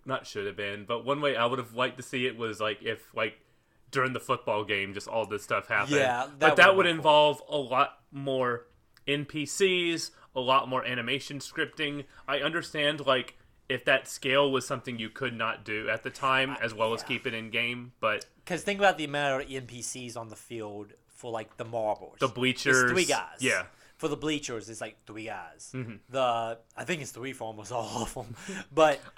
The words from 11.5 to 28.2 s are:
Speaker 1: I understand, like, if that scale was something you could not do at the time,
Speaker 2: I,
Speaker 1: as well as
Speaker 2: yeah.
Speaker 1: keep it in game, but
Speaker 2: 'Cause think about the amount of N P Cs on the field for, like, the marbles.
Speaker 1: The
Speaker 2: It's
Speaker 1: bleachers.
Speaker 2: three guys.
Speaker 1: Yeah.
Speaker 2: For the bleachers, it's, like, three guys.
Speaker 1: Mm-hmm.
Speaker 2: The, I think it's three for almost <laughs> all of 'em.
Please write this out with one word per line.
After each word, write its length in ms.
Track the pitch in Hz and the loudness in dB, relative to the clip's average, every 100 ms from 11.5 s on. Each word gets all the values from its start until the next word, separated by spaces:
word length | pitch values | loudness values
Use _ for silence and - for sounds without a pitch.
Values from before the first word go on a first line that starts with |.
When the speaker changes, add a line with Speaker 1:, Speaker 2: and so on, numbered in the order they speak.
| - 147 - 151 143 143 - - | -4 -4 -4 -6 -6 -12 -14 -4
Speaker 1:
I 120 | 139 | -2
understand, 640 | 143 165 - 156 147 151 135 | 0 -2 -4 0 0 0 2
like, 300 | 127 123 - _ _ - | 2 0 -10 _ _ -6
if 160 | 123 | -2
that 240 | - 131 - | 2 2 2
scale 420 | - 131 135 143 | -6 2 4 4
was 160 | 131 - | 2 0
something 320 | 131 127 117 | -6 -6 -8
you 120 | 110 | -8
could 260 | - 127 117 | -6 -6 -2
not 260 | 113 110 | -4 -4
do 280 | 107 107 110 | -6 -4 -2
at 120 | 113 | -4
the 60 | 131 | -4
time, 420 | - 135 131 135 | -2 2 2 2
Speaker 2:
I, 120 | 135 | -2
Speaker 1:
as 80 | 117 | -4
well 220 | 110 113 | 0 0
as 80 | 113 | 0
Speaker 2:
yeah. 60 | - | -2
Speaker 1:
keep 180 | 117 127 | -4 -4
it 80 | |
in 160 | 113 113 | -6 -4
game, 420 | 117 120 120 123 - | -2 -2 -4 -10 -4
but 240 | 110 104 - _ - | -2 -2 -4 _ -8
Speaker 2:
'Cause 160 | 170 | -6
think 180 | - 196 | -4 4
about 160 | 196 180 | 4 4
the 80 | |
amount 380 | 147 143 143 135 | -2 0 0 0
of 80 | 139 | -2
N 140 | 135 120 | -8 -10
P 160 | 120 | -10
Cs 340 | 113 127 123 117 | -10 -8 -10 -10
on 140 | 113 | -12
the 60 | 110 | -14
field 580 | - 117 104 104 104 - _ | -12 -8 -8 -10 -14 -18 _
for, 240 | - 123 | -16 -8
like, 280 | 113 107 - | -8 -8 -12
the 80 | 113 | -8
marbles. 500 | 117 107 101 95 - | -2 -2 -2 -6 -4
Speaker 1:
The 80 | 131 | -4
Speaker 2:
It's 80 | |
Speaker 1:
bleachers. 560 | 123 127 123 139 131 123 | 0 0 0 4 6 6
Speaker 2:
three 140 | 180 | 4
guys. 320 | 156 123 82 78 | 2 0 -2 -2
Speaker 1:
Yeah. 240 | 127 98 90 - - _ | 0 0 -2 -12 -20 _
Speaker 2:
For 100 | 160 | -4
the 80 | 143 | -4
bleachers, 540 | 151 151 143 117 101 | -2 -4 -4 -8 -10
it's, 100 | 110 | -10
like, 160 | 113 - | -12 -12
three 220 | - 110 110 | -16 -12 -10
guys. 460 | 98 85 76 - | -10 -12 -18 -14
Speaker 1:
Mm-hmm. 220 | 131 117 101 - | -10 -10 -12 -8
Speaker 2:
The, 500 | 131 127 117 113 117 - | 0 0 0 -2 -8 -12
I 100 | - | -12
think 180 | 131 175 | -6 -6
it's 80 | 131 | -6
three 240 | - 131 | -10 -10
for 100 | 131 | -8
almost 260 | 110 104 101 | -10 -10 -8
<laughs> 60 | 123 | -6
all 240 | 107 113 | -4 -4
of 120 | 113 | -4
'em. 180 | 131 | -6